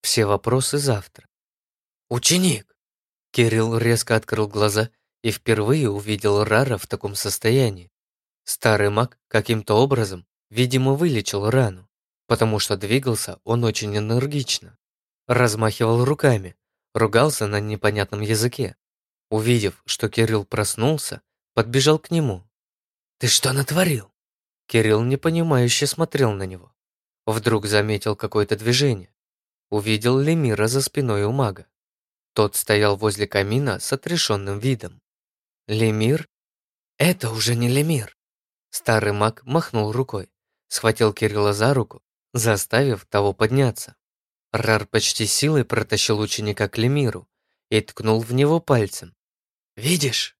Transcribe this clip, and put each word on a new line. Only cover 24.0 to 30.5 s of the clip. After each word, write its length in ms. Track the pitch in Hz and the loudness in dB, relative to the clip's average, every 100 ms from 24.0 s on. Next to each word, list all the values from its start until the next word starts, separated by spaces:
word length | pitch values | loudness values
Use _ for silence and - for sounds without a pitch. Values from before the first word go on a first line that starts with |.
| 98 _ _ _ _ _ _ | -6 _ _ _ _ _ _
Кирилл 360 | 117 110 107 | 2 4 2
непонимающе 840 | 120 139 165 165 165 135 120 - 143 | 2 0 0 0 2 2 4 2 -2
смотрел 460 | - 165 143 123 | -2 -4 0 0
на 120 | 101 | 0
него. 300 | 95 92 90 _ _ _ _ _ - | -8 -12 -18 _ _ _ _ _ -6
Вдруг 400 | 110 117 110 101 | -2 0 0 2
заметил 500 | 104 107 104 110 104 | 0 0 -2 -2 -4
какое-то 400 | 104 107 104 104 | -2 0 0 -2
движение. 580 | 110 123 143 104 90 _ _ _ _ _ _ | 0 0 0 -2 -8 _ _ _ _ _ _
Увидел 500 | 107 104 107 117 131 | -4 0 0 2 2
Лемира 480 | 147 165 135 | 2 2 0